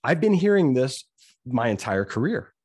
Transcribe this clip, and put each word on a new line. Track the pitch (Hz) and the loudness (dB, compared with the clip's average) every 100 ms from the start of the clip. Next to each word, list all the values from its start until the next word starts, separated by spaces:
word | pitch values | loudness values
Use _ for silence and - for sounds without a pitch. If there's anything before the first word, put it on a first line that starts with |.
I've | 131 165 | 0 0
been | 214 | 2
hearing | 185 202 202 156 | 2 4 4 4
this | 127 135 - - _ _ _ | 2 0 -4 -18 _ _ _
my | 127 123 117 | -4 -2 0
entire | 104 - 95 98 | -2 -2 -4 -2
career. | 110 147 160 104 _ | -4 -4 -4 -8 _